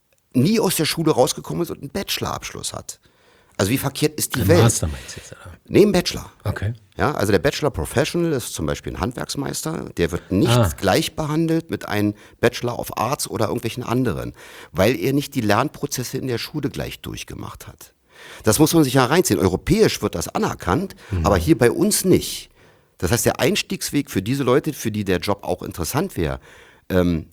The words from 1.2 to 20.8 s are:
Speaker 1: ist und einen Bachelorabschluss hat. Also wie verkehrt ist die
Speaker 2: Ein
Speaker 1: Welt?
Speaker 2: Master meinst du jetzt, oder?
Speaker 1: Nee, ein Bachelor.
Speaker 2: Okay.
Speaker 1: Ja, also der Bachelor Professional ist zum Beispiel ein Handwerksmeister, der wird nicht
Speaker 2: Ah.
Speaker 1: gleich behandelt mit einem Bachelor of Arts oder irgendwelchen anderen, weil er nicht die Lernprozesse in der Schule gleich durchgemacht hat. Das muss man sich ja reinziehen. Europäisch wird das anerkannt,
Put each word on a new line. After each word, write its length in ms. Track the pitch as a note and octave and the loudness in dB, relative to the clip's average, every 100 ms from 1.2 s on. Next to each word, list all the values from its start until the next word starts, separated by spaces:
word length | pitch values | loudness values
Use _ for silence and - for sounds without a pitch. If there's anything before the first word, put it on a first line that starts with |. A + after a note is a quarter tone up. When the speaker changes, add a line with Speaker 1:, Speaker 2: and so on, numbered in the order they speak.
| C#3+ - - D#3 | 2 0 -6 -6
Speaker 1:
ist 60 | E3+ | -6
und 100 | - | -8
einen 100 | C#3+ | -10
Bachelorabschluss 840 | - - - - C#2 - - - | -8 -6 -6 -4 -6 -8 -10 -10
hat. 260 | G1+ - - _ _ _ _ _ - | -10 -12 -18 _ _ _ _ _ -2
Also 120 | G2+ | 0
wie 60 | C3 | 0
verkehrt 380 | C3+ - D3+ - | -2 0 -2 -2
ist 160 | - B2+ | -6 0
die 60 | |
Speaker 2:
Ein 60 | F#2 | 4
Speaker 1:
Welt? 140 | E3 | 6
Speaker 2:
Master 240 | A#2 - E2 | 6 4 -2
meinst 300 | C#2 - - | -6 -12 -16
du 40 | |
jetzt, 120 | - | -18
oder? 200 | - - - - | -18 -20 -18 2
Speaker 1:
Nee, 160 | C3 | 6
ein 80 | G#3 | 6
Bachelor. 400 | F3+ F3 - - - | 4 0 -4 -10 -8
Speaker 2:
Okay. 300 | G2+ - G2+ A#2+ _ - | -6 -4 -4 -6 _ -2
Speaker 1:
Ja, 160 | G#2 | -2
also 200 | - G2+ | 0 -2
der 80 | G2 | 0
Bachelor 300 | C#3 - D3 | -2 -2 -2
Professional 580 | G2+ D2 A2+ D3+ F3 E3+ | -2 -4 -2 -2 0 -2
ist 220 | C#3 - | -2 -4
zum 120 | - D#2 | -6 -4
Beispiel 260 | C#2+ D2 | -4 -6
ein 60 | B1 | -6
Handwerksmeister, 880 | G2 - D3+ - C#3 C#3 D#3+ E3 - - | -6 -6 -8 -6 -6 -6 -8 -8 -6 -2
der 160 | E2 | -2
wird 180 | E2+ - | -2 -2
nicht 180 | F#2+ B2 A#2+ | 2 4 4
Speaker 2:
Ah. 140 | G2 - | 4 2
Speaker 1:
gleich 400 | F#2 A#2+ D#3+ - | 2 2 0 -4
behandelt 520 | D3+ D#3 E3 D#3+ E3 | -4 0 0 0 -2
mit 200 | - - | -6 -4
einem 260 | G#2 G#2 G2+ - _ | 0 0 -2 -10 _
Bachelor 380 | A#2+ - A#2+ A#2+ | 0 0 -4 -6
of 180 | - - | -6 -4
Arts 320 | A#2 D3 - | -2 -2 -4
oder 180 | G2 G#2 | -2 -2
irgendwelchen 340 | A2 A2+ A#2+ | -2 -4 -6
anderen, 500 | A#2+ B2 B2 C#2 A#1+ - - - - | -2 0 0 -2 -6 -10 -18 -20 -6
weil 240 | E2+ G2+ A#2 | 2 2 2
er 160 | A2 | 0
nicht 220 | C#3 C#3+ | 0 -2
die 60 | C3 | 0
Lernprozesse 800 | G#2 G2+ C#3+ - D3 - A#2+ C3 | 2 2 0 -4 -8 -6 -6 -6
in 100 | C3 | -4
der 100 | A#2 | -4
Schule 320 | - D3+ C#3 | -6 -6 -6
gleich 300 | D2 - - | -4 -8 -10
durchgemacht 680 | - - - - - - - | -10 -10 -10 -12 -12 -14 -18
hat. 280 | - - _ _ - - - | -20 -20 _ _ -20 -20 -2
Das 160 | A2 G#2 | 2 6
muss 140 | D#3 | 6
man 100 | E3+ | 6
sich 100 | C3+ | 4
ja 100 | C3+ A#2+ | 4 4
reinziehen. 340 | E3 - F2+ | 4 4 4
Europäisch 640 | F2+ F2+ - G3+ F#3 - | 4 2 2 4 4 2
wird 120 | G#2 | -4
das 140 | F2+ D#2+ | -4 -4
anerkannt, 640 | - G#3 F2+ - F2+ | -2 -2 -2 -2 -2